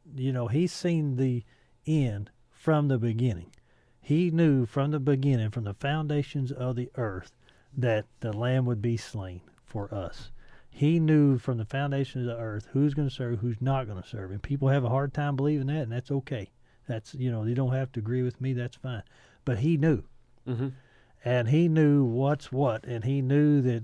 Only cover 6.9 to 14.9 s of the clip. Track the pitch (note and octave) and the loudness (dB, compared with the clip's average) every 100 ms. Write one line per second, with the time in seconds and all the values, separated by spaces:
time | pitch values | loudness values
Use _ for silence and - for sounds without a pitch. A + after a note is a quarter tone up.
6.9 | - A2 F2 - _ _ _ _ C3+ A#2+ | -4 -4 -6 -12 _ _ _ _ -2 2
7.9 | G#2+ - - A2+ G#2 B2 C3 B2 A2 A#2 | 0 -2 -8 -6 -2 0 2 2 0 0
8.9 | A2+ - G#2+ F#2 F2+ - _ - A2 G2+ | -2 -4 -10 -10 -12 -18 _ -12 -8 -6
9.9 | G#2 E2+ - - - - - - - D3 | -6 -8 -10 -14 -16 -18 -20 -12 0 2
10.9 | E3+ D#3 D3+ C#3+ B2+ - A#2+ G#2+ C3+ C#3+ | 4 6 6 6 4 0 -4 -4 -4 -2
11.9 | C#3 C3+ C3 A#2+ A#2 A2+ G#2 - C3+ D3 | -2 -4 -4 -6 -6 -6 -6 -4 0 2
12.9 | C#3+ C#3 - A#2+ A2+ A#2+ G#2+ B2+ C3+ A#2 | 2 -2 -2 -4 -2 -2 -2 0 -2 -4
13.9 | F#2 - G#2+ F#2 G2+ - C#3 C3+ C#3 A#2 | -10 -10 -10 -8 -8 -4 0 2 2 2